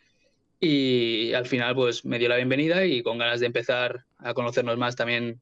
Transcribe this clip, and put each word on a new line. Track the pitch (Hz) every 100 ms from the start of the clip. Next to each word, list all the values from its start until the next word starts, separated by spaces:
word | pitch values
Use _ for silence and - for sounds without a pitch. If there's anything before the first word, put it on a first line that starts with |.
| _ _ _ _ _ _
y | 165 143 131 123 117 110 113
al | 123 120
final, | 123 120
pues, | 127 123 117
me | 135 123
dio | 120
la | 123
bienvenida | 127 131 160 175 190
y | 127
con | 117 117
ganas | 117 120
de | 120
empezar | 113 113 123 123 123 - _
a | 123
conocernos | 117 120 120 120 120
más | 123
también | 123 117 120 117 117